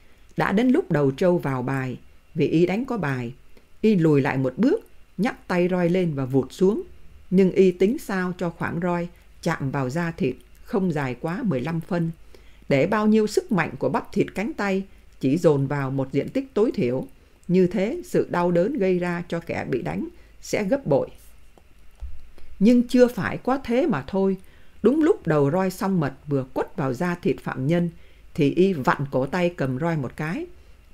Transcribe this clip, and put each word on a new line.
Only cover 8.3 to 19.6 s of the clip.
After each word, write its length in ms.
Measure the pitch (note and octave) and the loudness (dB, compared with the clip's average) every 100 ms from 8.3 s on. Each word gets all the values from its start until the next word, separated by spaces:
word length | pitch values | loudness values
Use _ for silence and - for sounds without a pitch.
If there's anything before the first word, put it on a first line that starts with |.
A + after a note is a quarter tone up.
| F3+ | -4
cho 120 | F3 | -6
khoảng 300 | - - E3+ | -4 -6 -4
roi 260 | F3+ F3 F3 - - - | -2 -2 -4 -12 -20 -8
chạm 300 | F3 D#3+ C3+ | -4 -4 -4
vào 180 | C#3+ B2+ | -4 -4
da 220 | D#3 E3+ | -2 -4
thịt, 240 | - C3 - - - | -2 -4 -4 -14 -20
không 280 | - A3 F#3 | -6 -2 0
dài 240 | D3+ C3 A#2+ | -2 -4 -6
quá 220 | D#3+ F#3+ | -6 -4
mười 180 | A#3 C3 | -2 -2
lăm 200 | C#3+ E3 | -2 -6
phân. 300 | - F3 E3 - - - - - - | -4 -4 -4 -6 -16 -20 -20 -20 -2
Để 180 | C#3 E3+ | 2 2
bao 200 | G#3+ G#3+ | 2 4
nhiêu 200 | A3 G#3+ | 4 4
sức 240 | - - | 0 0
mạnh 200 | F#3 D3+ - | -2 -2 -2
của 100 | C3 | -2
bắp 240 | A3 - | -2 -4
thịt 140 | G3+ - - | -2 -2 -2
cánh 180 | A3 | -6
tay 300 | D#4 G3+ F#3+ G3 - - - | -2 -2 -2 -4 -14 -20 -4
chỉ 180 | C3 D#3+ | 0 4
dồn 300 | E3+ C#3+ C3+ | 4 4 2
vào 240 | C#3+ C3+ | -2 -2
một 180 | C3+ C3 | -2 -2
diện 180 | C3+ - | -2 -2
tích 240 | C4+ C4+ | -4 -4
tối 180 | G#3 A#3+ | 0 0
thiểu. 360 | - B2 C3 - - - - - | 0 -2 -2 -6 -14 -20 -20 0
Như 200 | F3+ F3+ | 4 4
thế, 340 | F3+ G3+ F4 - | 2 -2 -4 -4
sự 220 | F3 - | -2 0
đau 220 | F3 F3 | 0 2
đớn 260 | F3 G3 C#4+ | 2 0 0
gây 220 | F#3+ F#3 | 0 0
ra 240 | F3 F3 F3 | -2 -6 -6
cho 120 | E3+ | -8
kẻ 260 | - - | -6 -8